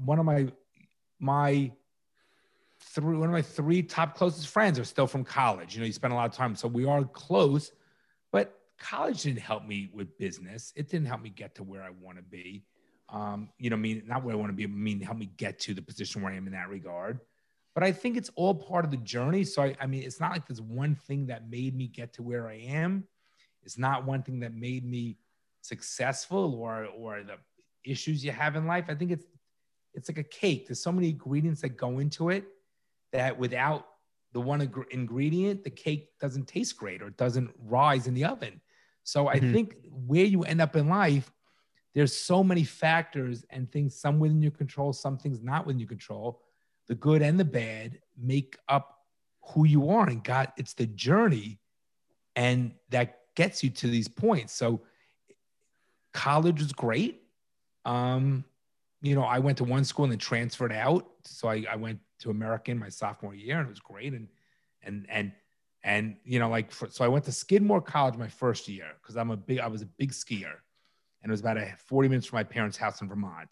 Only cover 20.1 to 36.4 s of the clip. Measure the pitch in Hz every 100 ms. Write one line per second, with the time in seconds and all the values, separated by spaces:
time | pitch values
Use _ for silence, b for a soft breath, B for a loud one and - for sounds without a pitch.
20.1 | - 160 185 - 117 110 120 147 147 -
21.1 | 143 131 113 113 120 131 131 123 113 120
22.1 | - 120 120 113 110 120 147 170 196 190
23.1 | _ _ _ _ _ - - 131 135 131
24.1 | 135 131 127 120 113 123 127 120 123 117
25.1 | 101 _ _ _ _ - - - - 123
26.1 | 135 - 190 180 120 117 113 107 104 113
27.1 | 104 101 98 _ _ _ _ 135 131 -
28.1 | 151 139 - 151 151 160 175 175 147 175
29.1 | 170 - _ _ _ _ _ _ - -
30.1 | 156 147 - 202 151 - 120 175 180 170
31.1 | 147 - 143 160 151 131 123 123 127 147
32.1 | - 165 190 196 - _ _ _ _ _
33.1 | 131 131 123 123 123 139 151 - _ _
34.1 | _ _ 120 123 147 139 135 131 127 117
35.1 | 120 147 170 196 196 151 117 - 151 151
36.1 | _ 139 131